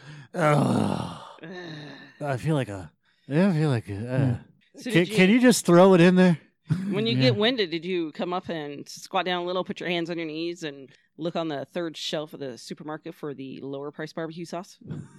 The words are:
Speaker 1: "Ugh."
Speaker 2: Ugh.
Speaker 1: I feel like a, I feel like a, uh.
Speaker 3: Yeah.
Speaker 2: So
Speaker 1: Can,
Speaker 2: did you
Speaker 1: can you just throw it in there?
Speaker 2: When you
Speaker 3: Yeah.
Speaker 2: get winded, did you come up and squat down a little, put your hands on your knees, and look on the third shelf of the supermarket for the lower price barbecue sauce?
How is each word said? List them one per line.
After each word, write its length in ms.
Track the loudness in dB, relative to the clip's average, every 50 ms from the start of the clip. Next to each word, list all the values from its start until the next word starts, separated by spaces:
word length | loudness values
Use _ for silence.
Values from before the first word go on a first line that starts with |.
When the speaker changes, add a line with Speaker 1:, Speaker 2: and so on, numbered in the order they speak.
| -20 -20 -20 -20 -20 -12 -4
Speaker 1:
"Ugh." 840 | 0 2 2 4 4 2 2 0 0 0 -2 -2 -4 -6 -8 -12 -14 -18 -20 -20 -20 -18
Speaker 2:
Ugh. 60 | -16 -14 -14 -14 -14 -14 -14 -16 -16 -18 -18 -20 -20 _ -10
Speaker 1:
I 160 | -6 -4 -4 -2
feel 180 | 0 0 0
like 140 | 0 0 -2
a, 220 | -6 -10 -12 -14 _ _ _ _ _ _ _ -2
I 220 | 2 2 4 4
feel 180 | 2 2 2 2
like 200 | 0 0 -2 -4
a, 60 | -8
uh. 20 | -8
Speaker 3:
Yeah. 400 | -6 -4 0 0 2 2 0 -2 -6 _ _ _ _ _ _ -14
Speaker 2:
So 60 | -8 0
Speaker 1:
Can, 20 | 2
Speaker 2:
did 160 | 2 2 2
you 60 | 4
Speaker 1:
can 140 | 4 6 6
you 100 | 6 6
just 240 | 6 6 6 4 4
throw 280 | 6 8 10 10 10 10
it 80 | 8
in 140 | 8 8 8
there? 240 | 8 6 6 4 2 _ _ _ _ _ -4 -4 -4 -2 -4
Speaker 2:
When 140 | -4 -2 -2
you 100 | 0 0
Speaker 3:
Yeah. 60 | 4 4
Speaker 2:
get 120 | 4 4
winded, 340 | 4 2 0 2 0 -2 -2
did 140 | -4 -6 -6
you 260 | -4 -4 -4 -4 -4 -6
come 200 | -6 -6 -4 -4
up 160 | -6 -6 -6
and 380 | -8 -8 -8 -10 -10 -12 -14 -16
squat 380 | -16 -18 -16 -6 -4 -4 -2
down 180 | -2 -2 -2 -2
a 20 |
little, 180 | -4 -4 -4 -4
put 160 | -6 -8 -8
your 100 | -6 -4
hands 200 | -4 -4 -4 -4
on 80 | -6 -8
your 80 | -8 -8
knees, 360 | -8 -6 -6 -6 -8 -8 -10
and 260 | -12 -12 -12 -18 -20 _ _ _ _ _ -8
look 180 | -8 -6 -4
on 120 | -4 -4 -4
the 160 | -6 -6 -8
third 320 | _ -8 -6 -6 -6 -8 -8
shelf 360 | -10 -8 -6 -6 -8 -8 -12
of 60 | -12
the 180 | -12 -12 -12 -14
supermarket 560 | -14 -16 -16 -14 -12 -12 -12 -12 -12 -14 -16
for 200 | -12 -12 -12 -10
the 260 | -10 -12 -14 -14 -14
lower 300 | -12 -12 -10 -10 -12 -12
price 220 | -12 -12 -14 -12 -10
barbecue 320 | -10 -10 -10 -10 -12 -12
sauce? 320 | -10 -10 -12 -12 -14 -20 _ -16 -14 -14 -14 -14 -18 -20